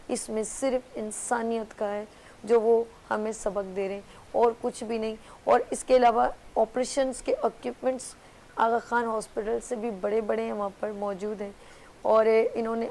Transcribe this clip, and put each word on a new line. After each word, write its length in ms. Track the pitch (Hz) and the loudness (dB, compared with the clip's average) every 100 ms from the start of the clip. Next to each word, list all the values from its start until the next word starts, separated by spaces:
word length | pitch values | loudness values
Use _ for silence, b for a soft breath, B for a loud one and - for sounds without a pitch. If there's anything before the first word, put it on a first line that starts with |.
| - | -6
इसमें 340 | 240 - 220 | -6 -4 -4
सिर्फ 540 | 208 - 269 254 - - | -4 -2 -2 -2 -4 -8
इंसानियत 760 | 214 - - 233 226 226 214 | -8 -8 -4 -2 0 -4 -6
का 140 | - 208 | -6 -4
है 220 | 208 214 B B B | -4 -8 B B B
जो 160 | 233 233 | 2 4
वो 260 | 220 233 226 - - | 6 4 2 -10 -6
हमें 240 | 214 214 | -4 -2
सबक 320 | 214 214 196 | -4 -4 -2
दे 220 | 190 185 196 | -4 -4 -4
रहे 100 | 202 | -6
हैं 80 | - B - | -12 B -4
और 180 | - 233 233 | 2 2 2
कुछ 220 | 247 - | -6 -6
भी 140 | 220 233 | -6 -4
नहीं। 200 | 220 220 B B - | -4 -8 B B 2
और 180 | 240 - | 2 2
इसके 220 | 247 - | -6 4
अलावा 400 | 254 240 233 247 - - - | 6 6 6 2 -2 -6 -2
ऑपरेशंस 640 | - 254 254 - 262 254 | 0 0 -2 0 -2 -2
के 120 | - | -4
equipments 840 | - 240 - 247 233 254 262 - - B B B - | -2 -2 -4 -8 -4 -4 -4 -8 -18 B B B 0
आगा 200 | 233 233 | 2 2
खान 260 | - 240 | 0 -2
hospital 560 | 226 220 208 - 208 233 | 0 -4 -4 -6 -4 -4
से 160 | - 240 | -4 -6
भी 140 | 233 | -4
बड़े-बड़े 520 | 190 208 220 208 226 | -4 -2 0 0 -2
हैं, 100 | 226 | -2
वहाँ 220 | 214 202 196 | -4 -6 -6
पर 100 | 208 | -8
मौजूद 500 | 208 202 190 208 196 | -4 -6 -4 -6 -6
हैं। 120 | 202 - B B B - | -8 -12 B B B -6
और 240 | - 220 220 | 4 6 6
इन्होंने 640 | 220 220 - 226 226 226 | 4 4 0 -2 -2 -4